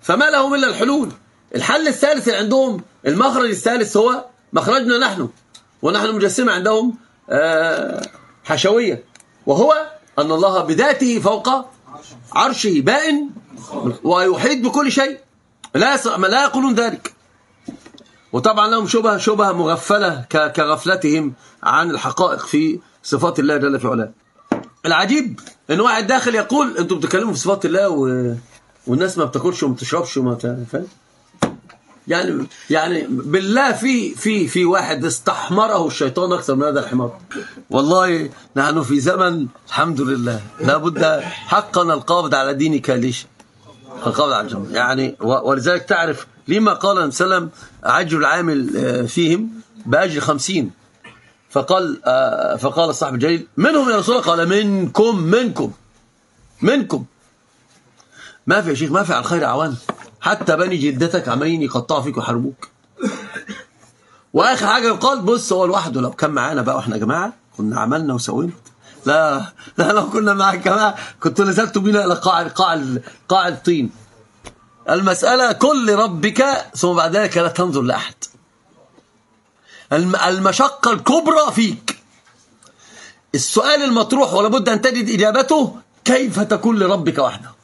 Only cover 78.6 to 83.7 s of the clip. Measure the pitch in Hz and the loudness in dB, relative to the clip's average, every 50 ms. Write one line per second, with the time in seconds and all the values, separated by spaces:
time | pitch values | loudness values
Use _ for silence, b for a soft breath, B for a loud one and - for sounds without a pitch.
78.6 | _ _ _ _ _ _ _ _ _ _ _ _ _ _ _ _ _ _ _ B | _ _ _ _ _ _ _ _ _ _ _ _ _ _ _ _ _ _ _ B
79.6 | B B B B B B 143 151 175 180 185 - - 175 185 190 190 196 185 - | B B B B B B 0 0 0 0 0 0 0 0 0 2 2 2 2 4
80.6 | 269 277 269 - - 247 226 160 127 - 254 330 320 302 330 311 302 269 - - | 2 0 0 0 0 0 0 0 2 2 2 4 4 4 2 4 2 2 2 0
81.6 | 226 208 - - - - - - _ _ _ _ _ _ _ _ _ _ _ _ | 0 0 0 -4 -8 -10 -12 -12 _ _ _ _ _ _ _ _ _ _ _ _
82.6 | B B B B B B B B B B B B B _ - 143 - - - 220 | B B B B B B B B B B B B B _ -4 -4 -4 0 0 0
83.6 | 214 269 | 2 2